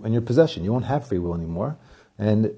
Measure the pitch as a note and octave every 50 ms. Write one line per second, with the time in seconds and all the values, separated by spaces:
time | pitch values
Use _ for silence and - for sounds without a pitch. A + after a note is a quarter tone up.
0 | A2 A2 A2+ A#2 A#2 - A#2+ D3+ D#3+ D3+ - E2 E2+ G2+ A#2+ B2+ G2 A2+ C#3+ D3
1 | - - G2 F2+ F2 F2 E2+ E2+ E2 D#2+ E2 F2+ A2+ C#3+ D#3 - - - - -
2 | - _ _ - G2+ G#2+ G#2+ A2 A2 G#2 -